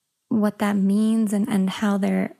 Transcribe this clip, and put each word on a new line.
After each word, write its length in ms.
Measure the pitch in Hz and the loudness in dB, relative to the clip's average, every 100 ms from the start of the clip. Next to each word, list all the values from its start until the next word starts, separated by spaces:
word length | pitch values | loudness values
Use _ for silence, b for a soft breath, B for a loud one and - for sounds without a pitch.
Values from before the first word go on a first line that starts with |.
| _ _ - | _ _ -4
what 320 | 226 208 - | 0 0 0
that 160 | 208 208 | -2 0
means 580 | 196 202 220 226 208 | 2 2 2 0 0
and, 140 | 202 214 | -2 0
and 220 | 196 190 | 0 -2
how 280 | - 208 202 | -2 -2 0
they're, 360 | 196 190 190 | 0 0 -2